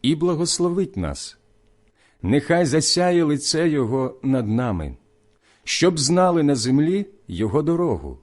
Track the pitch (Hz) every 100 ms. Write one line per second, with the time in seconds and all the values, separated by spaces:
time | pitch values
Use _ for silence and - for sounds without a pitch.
0 | 127 156 175 160 170 - 175 175 190 101
1 | 80 71 - - _ _ _ _ _ _
2 | _ _ 90 139 139 175 165 156 - 180
3 | 180 175 156 147 - 156 170 147 117 131
4 | 131 - 135 131 107 113 123 92 73 64
5 | _ _ _ _ _ _ - - 170 165
6 | 135 175 185 170 147 135 117 135 156 190
7 | 196 - - 85 107 139 151 170 170 92
8 | 71 62